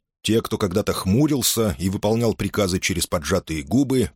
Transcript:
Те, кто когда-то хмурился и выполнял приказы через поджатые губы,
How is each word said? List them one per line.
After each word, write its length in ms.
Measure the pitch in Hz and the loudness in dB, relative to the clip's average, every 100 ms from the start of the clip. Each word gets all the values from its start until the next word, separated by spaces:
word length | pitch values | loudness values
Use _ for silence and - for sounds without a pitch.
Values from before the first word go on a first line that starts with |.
| _ _ | _ _
Те, 200 | - 110 | 0 0
кто 160 | - - | 0 -2
когда-то 340 | 101 87 85 | 0 0 -2
хмурился 840 | 92 92 107 151 143 113 - 110 67 | -2 2 4 4 2 0 0 0 0
и 100 | 92 | -2
выполнял 460 | 101 104 113 117 | -2 0 0 0
приказы 460 | 95 98 - 101 90 | 0 -2 0 0 0
через 260 | - 87 - | -2 -2 -2
поджатые 560 | 90 71 87 - 80 | -2 0 -2 -2 -6
губы, 480 | 69 110 135 131 107 | -2 0 2 2 0